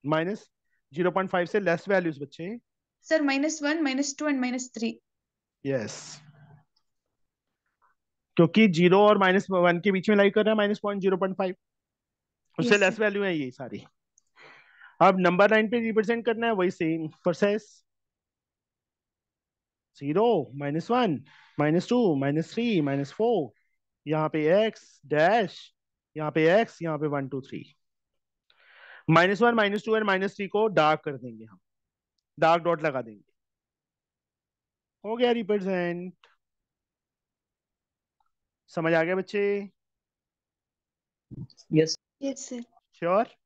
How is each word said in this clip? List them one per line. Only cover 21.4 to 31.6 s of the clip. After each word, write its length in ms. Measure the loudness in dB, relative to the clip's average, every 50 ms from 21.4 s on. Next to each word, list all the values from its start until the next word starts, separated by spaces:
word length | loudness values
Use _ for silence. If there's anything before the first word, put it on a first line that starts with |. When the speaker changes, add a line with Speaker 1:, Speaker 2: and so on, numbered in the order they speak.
| -20 _ _ -2
Speaker 1:
माइनस 300 | 0 2 2 0 0 0
टू, 260 | 0 2 2 2 0
माइनस 380 | 0 0 -2 -2 -2 -4 -4 -6
थ्री, 280 | -4 -2 0 0 0
माइनस 300 | 0 0 -2 -4 -4 -8
फ़ोर, 400 | -4 -4 -2 0 0 -2 -4 -6 _ _ _ _ _ _ _ _ _ _ _
यहाँ 220 | -4 -2 -2 -2 -2
पे 380 | -2 0 2 2 4 4 2
X 340 | 0 -2 -8 -20 _ _ _ _
dash, 720 | -4 0 2 4 4 4 2 0 -2 -6 -14 -20 -20 _ _ _ _ _ _ _ _ _
यहाँ 140 | -8 -8 -2
पे 300 | 0 2 4 4 4 4
X, 200 | 2 0 -6 -10
यहाँ 160 | -6 -6 -4
पे 100 | -4 -4
वन, 200 | -4 -4 -4 -6
टू, 140 | -6 -8 -10
थ्री। 220 | -10 -10 -16 -16 -16 -18 _ _ _ _ _ _ _ _ _ _ _ _ _ _ _ _ _ _ _ _ -20 -20 -20 -20 -20 -12 _ 2
माइनस 320 | 4 4 4 4 2 2
वन, 120 | 2 2 4
माइनस 320 | 2 0 0 -2 -4 -2
टू 100 | -2 -2
और 80 | 0 0
माइनस 320 | 0 0 0 -2 -6 -6
थ्री 120 | -8 -10
को 200 | -4 -2 -2 -2
dark 340 | 2 2 2 4 4 2 0 _
कर 140 | -10 -10
देंगे 280 | -10 -12 -14 -16 -16 -20
हम, 140 | -20 -20 _